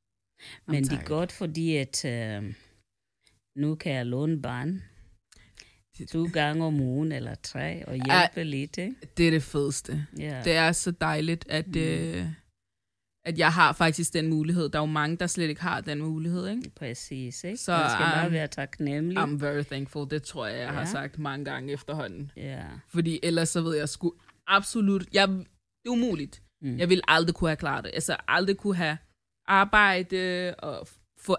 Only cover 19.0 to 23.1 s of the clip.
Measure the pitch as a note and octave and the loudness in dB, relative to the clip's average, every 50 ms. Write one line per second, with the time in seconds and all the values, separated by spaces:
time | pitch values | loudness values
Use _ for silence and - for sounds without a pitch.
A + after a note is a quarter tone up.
19 | D#3 E3+ F#3 F3 D#3+ C#3+ D3 C#3+ D3 D3 D3 D3 C#3+ - C#3 C#3 C#3 C3+ - D3+ | -2 0 0 0 0 0 0 -2 -2 -2 -2 -2 -4 -4 -4 -8 -8 -6 -6 -8
20 | C#3+ C3+ D3+ D3+ D3 - - D#3 A2+ G#2 G#2+ B2 B2+ C#3 C#3+ C#3+ D3 E3+ G#3 C#3 | -6 -4 -4 -6 -6 -6 -8 -6 -6 -6 -6 -6 -6 -6 -4 -4 -4 -4 -4 -4
21 | C#3 C#3+ - D#3 D3+ C#3 C3+ C#3+ C#3+ C#3 C#3+ C3 C3 C#3 C#3+ C3+ - - D3 D#3 | -6 -6 -8 -6 -6 -6 -6 -6 -6 -6 -8 -8 -6 -6 -8 -8 -6 -8 -6 -6
22 | C#3 G2+ F2 - C#3+ C#3 - - - C#3 C3+ C3 - - - C#3 - _ - E3+ | -6 -6 -8 -10 -12 -12 -12 -12 -10 -10 -8 -10 -10 -12 -12 -16 -14 _ -2 0
23 | E3 E3 | 0 0